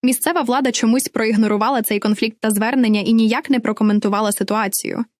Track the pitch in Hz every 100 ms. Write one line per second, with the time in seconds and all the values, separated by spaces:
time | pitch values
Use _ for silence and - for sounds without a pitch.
0 | 247 254 - 349 247 254 262 233 226 247
1 | - - 220 220 214 208 220 269 220 208
2 | 208 208 226 220 220 208 220 277 233 214
3 | 202 226 220 254 - 262 240 214 214 208
4 | 202 202 214 208 190 208 202 - - -
5 | 240